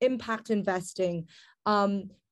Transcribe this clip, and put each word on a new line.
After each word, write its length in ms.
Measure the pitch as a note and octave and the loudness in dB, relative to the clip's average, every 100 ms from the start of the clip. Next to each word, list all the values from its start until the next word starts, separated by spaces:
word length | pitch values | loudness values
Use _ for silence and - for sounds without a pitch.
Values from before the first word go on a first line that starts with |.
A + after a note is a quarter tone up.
impact 480 | B3+ B3 A3+ A3 - | 0 0 -4 -6 0
investing, 800 | G#3 G3 F#3 F#3 - F#3 E3+ E3 - - _ | 0 0 -2 -4 -2 -2 -2 -6 -14 -20 _
um, 460 | G#3 G#3 G3+ G3+ F#3+ - _ | 0 2 2 0 -6 -16 _